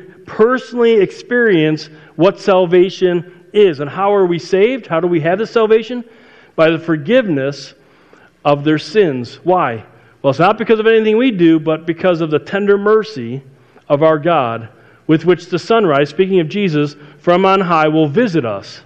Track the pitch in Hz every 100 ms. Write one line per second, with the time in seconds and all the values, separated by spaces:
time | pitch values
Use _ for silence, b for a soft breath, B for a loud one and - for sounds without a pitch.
0 | B B - - 220 254 - 240 233 226
1 | 185 - - 240 233 170 156 156 - B
2 | B B 185 190 - 185 180 180 190 -
3 | 180 175 170 - - 208 196 139 147 185
4 | 196 202 185 170 - 190 220 262 - 165
5 | 175 170 160 190 220 240 220 220 226 247
6 | 233 b b b b - 160 165 170 156
7 | 143 254 214 139 135 139 - - b b
8 | b b b _ 151 143 143 151 - 214
9 | 180 127 117 - 165 180 139 113 - b
10 | b b 139 135 180 220 220 220 220 226
11 | 220 214 262 196 165 160 151 156 165 160
12 | 190 165 160 147 - 196 202 202 202 220
13 | 208 139 117 131 - b b b b 143
14 | 160 156 156 160 120 113 113 b b b
15 | b 156 170 170 - 180 - 226 190 139
16 | 143 - 190 190 156 202 196 147 147 -
17 | B B - 180 190 196 180 165 156 156
18 | 151 156 247 165 120 98 - -